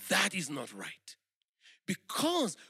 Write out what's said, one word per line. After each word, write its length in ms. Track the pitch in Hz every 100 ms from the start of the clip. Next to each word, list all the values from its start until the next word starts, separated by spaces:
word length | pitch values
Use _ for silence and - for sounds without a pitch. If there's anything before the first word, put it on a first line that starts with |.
| -
that 260 | 185 202
is 140 | 185 139
not 240 | 139 117
right. 440 | 101 90 - - - _ _ _ _ - - -
Because 720 | 180 - - 311 349 220 -